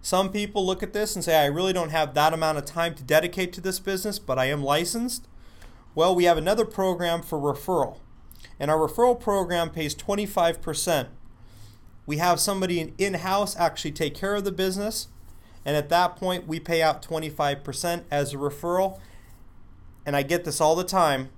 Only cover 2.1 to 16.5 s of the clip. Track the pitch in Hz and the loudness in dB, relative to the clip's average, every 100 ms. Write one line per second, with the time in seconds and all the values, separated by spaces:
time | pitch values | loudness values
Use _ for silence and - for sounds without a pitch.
2.1 | 135 151 160 160 151 143 170 170 165 131 | 4 4 4 0 -2 -4 -2 -2 -4 4
3.1 | 151 175 175 180 185 185 185 - 190 208 | 4 4 -2 -4 -4 -6 -4 -4 -4 -4
4.1 | 202 - 131 131 147 139 147 170 226 247 | -6 -4 0 0 0 2 2 2 -2 -4
5.1 | - - - - - - - - - 170 | -6 -12 -20 -20 -20 -20 -20 -10 2 4
6.1 | 180 175 165 156 214 220 - 190 175 175 | 6 6 6 4 2 0 0 0 2 0
7.1 | 170 170 156 143 143 - 180 120 - - | -2 -2 -2 0 -2 0 0 0 -4 -18
8.1 | - - - - - 143 156 156 - 240 | -20 -20 -20 -18 -6 0 2 2 4 4
9.1 | 240 - 196 175 175 165 165 151 - - | 4 0 0 2 0 0 -2 -4 -6 -4
10.1 | 202 208 202 170 170 - 156 - 156 123 | -2 0 2 2 2 -4 -4 0 0 0
11.1 | - - - - - - - - - - | -10 -20 -20 -20 -20 -20 -20 -20 -18 -6
12.1 | 147 175 175 - 190 185 175 160 - 196 | 0 2 4 2 0 0 0 -4 -2 -2
13.1 | 185 180 196 202 190 170 143 156 151 185 | -2 0 0 0 2 0 0 -8 -2 -4
14.1 | - 190 208 196 185 190 190 208 226 - | -2 -2 -2 -2 -2 -2 0 -4 -6 -10
15.1 | - - - - - - 147 147 170 175 | -16 -20 -20 -20 -12 -2 -2 2 4 2
16.1 | 165 185 185 180 | 0 -4 -4 -4